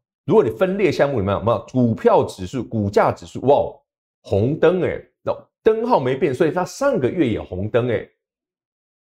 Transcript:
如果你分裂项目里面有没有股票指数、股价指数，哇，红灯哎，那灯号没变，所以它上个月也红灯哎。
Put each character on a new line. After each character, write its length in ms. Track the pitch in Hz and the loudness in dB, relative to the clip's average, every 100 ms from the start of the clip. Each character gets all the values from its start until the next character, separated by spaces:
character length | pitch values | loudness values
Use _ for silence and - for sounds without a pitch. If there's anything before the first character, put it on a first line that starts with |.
| _ _ - | _ _ 0
如 100 | 208 | 2
果 80 | |
你 60 | - | 2
分 280 | - 190 196 | 0 -2 0
裂 140 | 185 | 0
项 180 | 139 143 | 2 0
目 120 | 135 | 0
里 40 | 95 | 0
面 80 | |
有 80 | 98 | 0
没 80 | 101 | 0
有 160 | 110 - | -2 -2
股 240 | 127 120 110 | 0 0 2
票 300 | 233 196 113 | 2 2 2
指 200 | - 92 | -6 -10
数、 160 | 135 | -8
股 280 | - 113 101 | -6 -4 0
价 240 | 220 170 | 2 0
指 120 | 117 87 | -2 -10
数， 140 | - 120 | -6 2
哇， 260 | 139 92 - _ _ _ _ | 2 2 -6 _ _ _ _
红 380 | - 101 113 160 | -4 0 0 2
灯 240 | 160 185 | 2 2
哎， 180 | 135 82 - _ | -2 -4 -12 _
那 120 | - - - _ | -8 -8 -10 _
灯 240 | - 220 240 | 0 0 0
号 100 | 214 | 0
没 200 | 127 135 | 0 0
变， 180 | 180 127 | -2 0
所 100 | 165 | 0
以 60 | |
它 140 | 175 185 | 0 -6
上 340 | - 277 240 | -2 -2 0
个 100 | 123 | -2
月 160 | 175 139 | 0 0
也 160 | 90 | -2
红 280 | - 90 104 | -6 -8 -2
灯 200 | 120 123 | -2 0
哎。 160 | 107 - _ _ _ _ _ _ _ _ _ | -4 -6 _ _ _ _ _ _ _ _ _